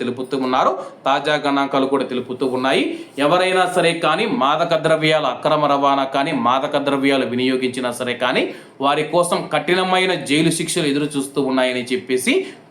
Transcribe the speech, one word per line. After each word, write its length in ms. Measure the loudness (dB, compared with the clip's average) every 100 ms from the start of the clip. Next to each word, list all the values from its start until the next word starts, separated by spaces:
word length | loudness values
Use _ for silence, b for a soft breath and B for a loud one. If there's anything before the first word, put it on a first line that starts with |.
తెలుపుతూ 340 | -4 -6 -4 -4 0
ఉన్నారు. 260 | 2 2 0 B B -2
తాజా 280 | 0 0 0 0
గణాంకాలు 420 | 0 0 0 0
కూడా 120 | 0 -2
తెలుపుతూ 340 | -6 -6 -4 -4 -2
ఉన్నాయి. 260 | 0 0 0 B B -2 2
ఎవరైనా 380 | 2 2 2 0 2
సరే 160 | 2 2 0
కానీ 200 | 0 0 0
మాదక 300 | 2 2 2 0 2
ద్రవ్యాల 400 | 2 2 2 0 -2
అక్రమ 300 | 0 2 2
రవాణా 320 | 2 2 2 0 -2
కానీ, 180 | -2 0 0
మాదక 300 | 0 0 -2 0
ద్రవ్యాలు 400 | 0 2 2 0
వినియోగించినా 580 | 0 0 0 -2 -2 -4 -4
సరే 160 | -4 -2
కానీ, 200 | 0 0 -2 B B B 0
వారి 200 | 0 0 2
కోసం 240 | 2 0 -2
కఠినమైన 600 | -2 0 0 2 2 2 0 0
జైలు 200 | 2 2 0
శిక్షలు 300 | -2 -2 0
ఎదురు 160 | 0 -2 -4
చూస్తూ 260 | -4 -2 0
ఉన్నాయని 340 | 2 0 0 -2
చెప్పేసి 400 | -4 0 -2 2 0 B B -2